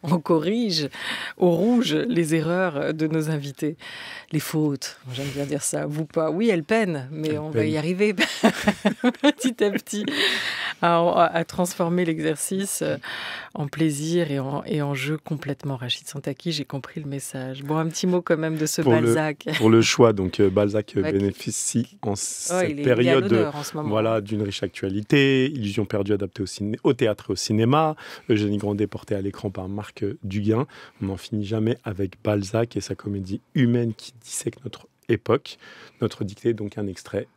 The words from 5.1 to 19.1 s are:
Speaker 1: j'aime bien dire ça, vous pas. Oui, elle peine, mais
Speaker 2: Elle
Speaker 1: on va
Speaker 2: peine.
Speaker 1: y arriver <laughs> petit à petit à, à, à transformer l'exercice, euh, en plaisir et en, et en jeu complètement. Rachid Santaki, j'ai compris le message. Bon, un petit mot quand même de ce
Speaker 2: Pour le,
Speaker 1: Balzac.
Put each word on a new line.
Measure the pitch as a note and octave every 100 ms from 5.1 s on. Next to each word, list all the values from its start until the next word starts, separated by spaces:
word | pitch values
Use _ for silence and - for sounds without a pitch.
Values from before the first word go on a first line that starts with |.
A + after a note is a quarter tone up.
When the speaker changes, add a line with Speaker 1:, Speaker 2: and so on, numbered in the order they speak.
Speaker 1:
j'aime | B2 C#3+
bien | C#3 C#3+
dire | C#3+
ça, | - D3+ D3
vous | D3
pas. | D#3 E3 D#3
Oui, | D#3+ A#3
elle | F3+
peine, | D3 A3+ G3+ D3+ C3
mais | D#3 D#3
Speaker 2:
Elle | D3+
Speaker 1:
on | D#3
va | A#2
Speaker 2:
peine. | G#2+
Speaker 1:
y | D#3
arriver | D#3 F3+ G#3
<laughs> | F#3+ - - A3 - - G3 G#3 F#3 B3 -
petit | C#4+ D4 C4 A#3
à | G#3
petit | G#3 - G#3 G#3+ D4 G4 - - - - -
à, | E3+ E3+
à, | E3+ F3+ E3+
à | E3+
transformer | E3 - F3+ - E3+ F3+
l'exercice, | E3+ D#3+ D#3 D3 - F#3+ G3 -
euh, | D#3 D3 - - - - -
en | - C#3+
plaisir | - D#3+ C#3+ D#3 F3 D#3
et | C#3
en, | C3+ C#3+
et | - D3+
en | C#3+
jeu | C#3 C#3 D#3
complètement. | - D3+ C#3 C#3 C#3+ C3
Rachid | B2 - -
Santaki, | C#3+ D3 C3 F3
j'ai | D3+
compris | C3+ C#3 - -
le | D3
message. | C#3 - C3+ C3 C3+
Bon, | C#3 D#3
un | D#3+
petit | D#3+
mot | F#3 F3+
quand | F3 D#3+
même | D#3+ D#3
de | D#3
ce | -
Speaker 2:
Pour | C3+
le, | A2+
Speaker 1:
Balzac. | A#2